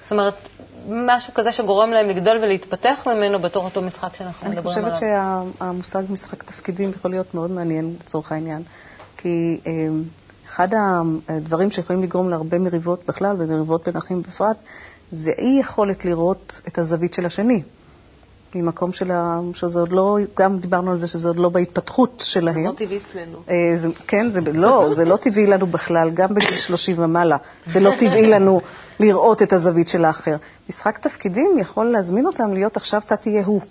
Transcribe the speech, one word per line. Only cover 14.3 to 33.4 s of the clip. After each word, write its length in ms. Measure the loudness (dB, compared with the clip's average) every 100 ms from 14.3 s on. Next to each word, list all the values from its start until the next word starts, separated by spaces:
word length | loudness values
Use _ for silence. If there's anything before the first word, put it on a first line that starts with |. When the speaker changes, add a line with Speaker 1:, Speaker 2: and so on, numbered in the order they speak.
| -2 -2 -2 -10 -20 -20 -20 _
Speaker 2:
זה 200 | -6 -4 -2
אי 220 | 2 2
יכולת 460 | 2 0 0 0
לראות 560 | -2 0 0 -2 -8 -16 -8
את 100 | -4
הזווית 360 | -2 -2 -2
של 120 | -2
השני, 380 | -4 -2 0 0 -2 _ -20 -20 _ _ _ -20 _
ממקום 380 | -4 -4 -2 -6
של 180 | -4 -2
ה-, 280 | -2 -2 -4 -6
שזה 260 | -6 -4 -2
עוד 120 | 0
לא, 260 | 2 2 0 -2 2
גם 220 | 2 2
דיברנו 320 | -2 -2 0
על 80 | -2
זה 80 | -4
שזה 200 | -2 -2
עוד 120 | 2
לא 100 | 2
בהתפתחות 760 | 2 0 -4 -2 0 0 -2
שלהם. 280 | -4 0 0
Speaker 3:
זה 140 | 0 -4
לא 40 |
טבעי 260 | -4 -6 -8
אצלנו. 400 | -10 -16 -14 -16 -4
Speaker 2:
אה, 60 | 0 2
זה, 140 | 0 -2 -6 -2
כן, 220 | 0 2
זה 120 | 0
ב-, 80 | 0
לא, 400 | 2 4 6 4
זה 160 | 4
לא 120 | 4 4
טבעי 300 | 2 2 4
לנו 200 | 4 2
בכלל, 440 | -2 0 2 2
גם 200 | 2 0
בגיל 240 | 2 0 -2
שלושים 380 | -4 -2 -2 0
ומעלה. 380 | 2 2 2 0 -2 -18
זה 140 | -2 4
לא 120 | 4 4
טבעי 300 | 4 6 6
לנו 340 | 6 6 4 0 -20 -20 2
לראות 420 | 4 6 4 4
את 120 | 4
הזווית 340 | 4 4 2 2
של 180 | 2
האחר. 300 | 2 0 -4 -4 -6 -20 -16
משחק 280 | -4 -4 -2
תפקידים 600 | -6 -4 -4 0 2 2
יכול 320 | 0 -2 2
להזמין 340 | 0 0 0
אותם 280 | 0 0 -2
להיות, 240 | 0 -2 -2
"עכשיו 240 | -2 -4
אתה 100 | -2
תהיה 300 | -2 0 0